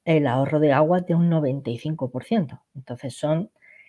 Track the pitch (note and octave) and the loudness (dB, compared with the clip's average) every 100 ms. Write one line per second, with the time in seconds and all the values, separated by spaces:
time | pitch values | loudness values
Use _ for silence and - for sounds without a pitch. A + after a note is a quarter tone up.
0 | - D#3+ C#3+ B2 C#3 D3+ D3+ C3+ D#3 F3+ | 0 2 2 0 0 2 4 4 4 2
1 | F3+ E3+ E3+ D#3+ C#3+ C#3 C3+ A#2 D3+ D#3 | 0 2 2 2 0 -2 -4 -6 -6 -6
2 | B2+ B2+ - A3+ D3 - _ - C3 - | -6 -8 -4 -2 -2 -6 _ -18 -14 -12
3 | C#3 - D3+ D#3+ G#3 _ _ - | -12 -6 -2 -2 -4 _ _ -20